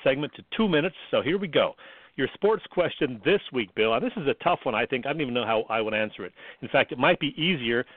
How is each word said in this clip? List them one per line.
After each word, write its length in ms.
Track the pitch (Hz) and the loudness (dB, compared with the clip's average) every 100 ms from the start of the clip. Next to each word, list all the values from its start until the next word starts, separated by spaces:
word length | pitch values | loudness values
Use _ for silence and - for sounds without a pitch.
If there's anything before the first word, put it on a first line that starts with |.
segment 300 | 143 135 147 - | 0 0 -2 -10
to 60 | - - | -10 -2
two 100 | 220 | 2
minutes, 280 | 180 190 - - | 2 0 -4 -4
so 100 | 113 | -2
here 160 | 107 190 | 0 -2
we 100 | 190 | 0
go. 280 | 139 92 - - - - - | 2 2 -2 -18 -20 -14 -4
Your 140 | 131 | -4
sports 300 | - 202 214 - | 0 0 0 -2
question 500 | - 160 - 147 120 | -2 -2 0 -4 -2
this 180 | 131 202 - | 2 0 0
week, 160 | 127 107 - | -4 -4 0
Bill, 180 | 110 | 2
and 100 | 117 | 2
this 80 | 240 220 | -2 -4
is 100 | 139 | -2
a 160 | 143 | 0
tough 180 | 170 170 | 0 0
one, 100 | 139 | 0
I 140 | 110 123 | -2 0
think. 180 | 131 135 | -2 -4
I 80 | |
don't 80 | 156 | -4
even 140 | 135 123 | -2 -2
know 100 | 110 | 0
how 200 | 110 - | 0 0
I 120 | 110 | -2
would 120 | 110 | 0
answer 320 | 107 107 - 92 | -2 -2 -6 -14
it. 80 | - - - | -14 -20 -14
In 40 | 120 | -2
fact, 220 | 139 120 | 2 2
it 60 | 147 | 2
might 220 | 147 175 | 2 2
be 200 | 143 - | 0 -2
easier 460 | 165 165 117 117 - | 0 0 0 -2 -2